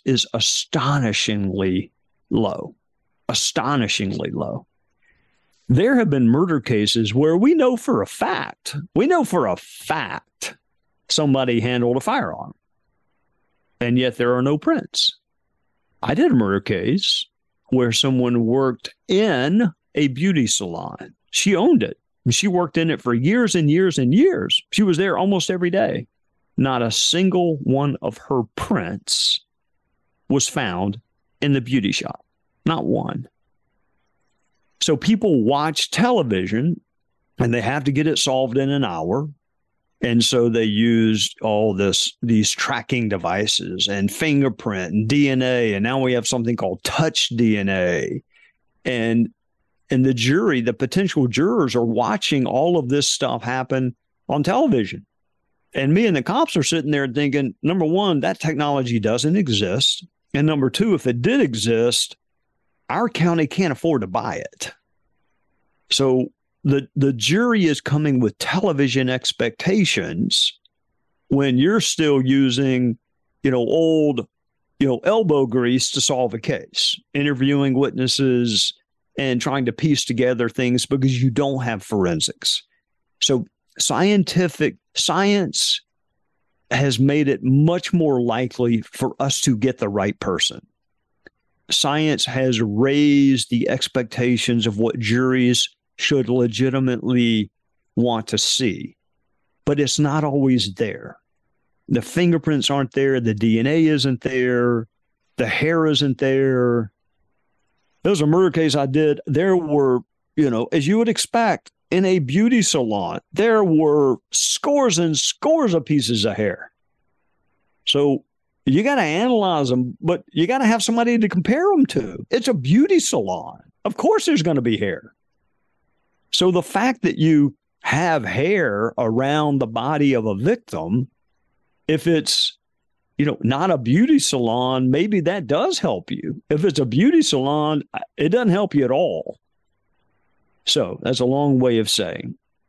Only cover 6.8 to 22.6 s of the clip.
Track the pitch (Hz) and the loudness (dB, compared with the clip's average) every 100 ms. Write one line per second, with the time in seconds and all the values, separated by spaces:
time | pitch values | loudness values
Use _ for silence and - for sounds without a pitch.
6.8 | 104 117 107 117 151 170 254 330 262 240 | 0 0 0 2 2 4 4 4 2 0
7.8 | - 143 98 - 311 370 - - - 147 | -2 -2 -2 -4 -4 -4 -8 -12 -12 -10
8.8 | 170 - 269 349 254 180 113 87 - - | -4 0 2 2 2 0 0 -2 -6 -18
9.8 | - 156 139 - _ - - - _ _ | -6 -6 -6 -10 _ -14 -14 -14 _ _
10.8 | _ _ - - 151 135 127 117 120 123 | _ _ -6 0 2 2 2 0 0 0
11.8 | 120 127 - 262 90 - - - _ _ | 0 0 0 -2 -4 -8 -14 -18 _ _
12.8 | _ _ _ _ _ _ _ _ _ - | _ _ _ _ _ _ _ _ _ -6
13.8 | 120 123 127 117 120 123 131 151 - 330 | -2 0 0 0 0 2 0 0 0 -2
14.8 | - - - - _ _ _ _ _ _ | -2 -4 -4 -4 _ _ _ _ _ _
15.8 | _ - - 151 330 131 101 98 - 98 | _ -10 -4 2 2 4 2 0 -2 -4
16.8 | 107 175 - - - _ _ _ - 127 | 0 -2 -2 -4 -6 _ _ _ -4 0
17.8 | 120 113 139 127 123 120 113 131 131 117 | 0 0 0 0 0 0 0 2 0 -2
18.8 | - - - 190 226 135 135 202 220 - | -12 -18 -2 0 0 0 0 2 0 -2
19.8 | _ - 147 127 185 165 113 - 95 85 | _ -2 -2 0 0 0 0 -2 -6 -10
20.8 | 90 - - _ _ - 196 175 254 277 | -12 -14 -20 _ _ -4 0 2 4 4
21.8 | 107 - _ _ - 117 202 180 | 2 -6 _ _ -4 -2 0 0